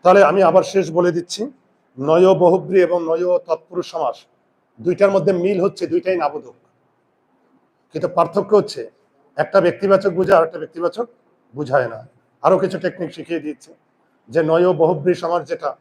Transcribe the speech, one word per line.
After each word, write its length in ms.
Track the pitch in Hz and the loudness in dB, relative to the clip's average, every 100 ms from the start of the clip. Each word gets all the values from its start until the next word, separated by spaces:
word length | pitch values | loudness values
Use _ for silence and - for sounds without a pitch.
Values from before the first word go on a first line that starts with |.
তাহলে 220 | 180 196 | 6 6
আমি 180 | 165 190 | 6 4
আবার 200 | 180 185 | 4 4
শেষ 280 | - 196 160 | 2 -2 -2
বলে 220 | 165 175 | 0 0
দিচ্ছি, 380 | 170 175 - 254 _ _ _ _ 127 | -2 -8 -10 -10 _ _ _ _ -8
নয় 280 | 143 165 185 | 0 4 4
ও 80 | |
বহুব্রী 480 | 190 175 - 151 190 | 4 4 2 0 0
এবং 160 | 170 175 | 2 0
নয় 200 | 160 165 | -2 -2
ও 140 | 180 175 | 0 -2
তৎপুরুষ 520 | 170 160 _ 180 - | -2 -8 _ -10 -8
সমাস 260 | 165 135 - _ _ _ _ _ _ | -6 -6 -6 _ _ _ _ _ _
দুইটার 300 | 117 180 202 | -6 0 2
মধ্যে 220 | 196 196 | 2 0
মিল 280 | 185 180 196 | -2 -2 -2
হচ্ছে 260 | 196 - 165 | -2 -4 -4
দুইটাই 300 | 165 180 180 | -4 -2 -4
নাবোধক, 380 | 147 147 123 113 _ _ _ _ _ _ _ _ _ _ _ _ _ | -4 -6 -16 _ _ _ _ _ _ _ _ _ _ _ _ _ _
কিন্তু 160 | 156 175 | -6 -4
পার্থক্য 420 | - 165 - - 208 | -2 0 -2 2 2
হচ্ছে 340 | 147 131 113 _ _ _ _ - | 0 -10 -14 _ _ _ _ -6
একটা 240 | 190 196 | 0 2
ব্যক্তিবাচক 500 | 175 139 196 196 202 | 2 -2 2 2 2
বুঝায় 280 | 170 180 185 | -2 2 2
আর 80 | 160 | 2
একটা 120 | 165 | -4
ব্যক্তিবাচক 480 | 156 170 170 208 240 _ _ _ _ | -14 -6 -6 -6 -12 _ _ _ _
বুঝায় 340 | 127 139 135 120 | -12 -2 -2 -2
না। 180 | 110 120 _ _ _ | -8 -20 _ _ _
আরো 160 | 156 185 | 0 0
কিছু 200 | 190 180 | 0 -4
টেকনিক 360 | 185 185 160 | -8 -8 -12
শিখিয়ে 260 | - - 165 | -12 -10 -8
দিচ্ছে 340 | 151 135 - - _ _ _ _ _ | -8 -14 -20 -20 _ _ _ _ _
যে 140 | 135 | -2
নয় 220 | 156 165 | 2 2
ও 80 | 180 | 2
বহুব্রী 420 | 156 160 160 160 | 2 0 2 -2
সমাস 340 | 170 165 170 147 | -2 -2 -4 -4
যেটা 280 | 165 - - | -8 -8 -10